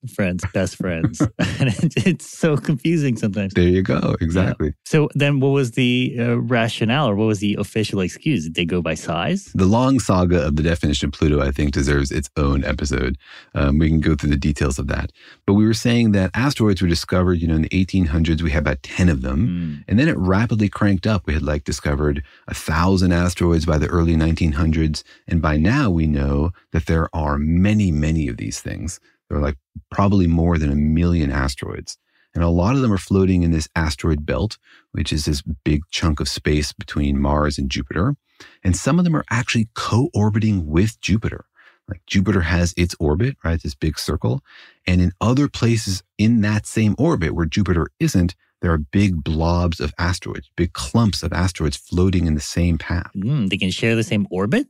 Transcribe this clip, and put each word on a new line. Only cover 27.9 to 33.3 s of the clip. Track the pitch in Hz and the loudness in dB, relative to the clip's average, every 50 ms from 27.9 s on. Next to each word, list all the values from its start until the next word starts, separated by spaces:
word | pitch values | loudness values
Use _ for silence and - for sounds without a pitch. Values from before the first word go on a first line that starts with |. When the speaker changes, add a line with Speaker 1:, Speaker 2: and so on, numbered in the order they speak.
Speaker 2:
many | 78 73 76 78 80 80 76 64 | 2 0 0 0 0 0 0 -2
of | 58 53 | -4 -6
these | 53 53 - - | -8 -8 -8 -8
things. | - - 50 50 - 87 - - _ _ _ _ _ _ | -10 -10 -10 -8 -8 -10 -10 -12 _ _ _ _ _ _
There | 80 76 | -4 -2
are, | 73 | -2
like, | 71 71 - _ _ _ - - _ | -2 -4 -6 _ _ _ -20 -18 _
probably | - - 98 101 101 101 90 85 | -2 0 2 4 4 4 4 4
more | 82 82 82 85 85 78 | 2 2 2 2 0 0
than | 78 71 69 | 0 0 0
a | |
million | 73 73 76 78 78 85 87 87 85 76 69 | 0 0 0 2 2 2 2 2 0 0 0
asteroids. | 67 71 67 67 - - - 50 50 - - - - _ _ _ _ _ _ _ _ | -2 -2 -2 -4 -4 -6 -10 -10 -10 -12 -12 -14 -18 _ _ _ _ _ _ _ _
And | 80 85 | 0 0
a | 85 | 2
lot | 85 87 87 104 131 | 2 2 2 2 2
of | 139 | 2
them | 131 117 | 2 0
are | 101 95 | 0 -2
floating | - - 101 98 95 92 | 0 0 2 2 4 4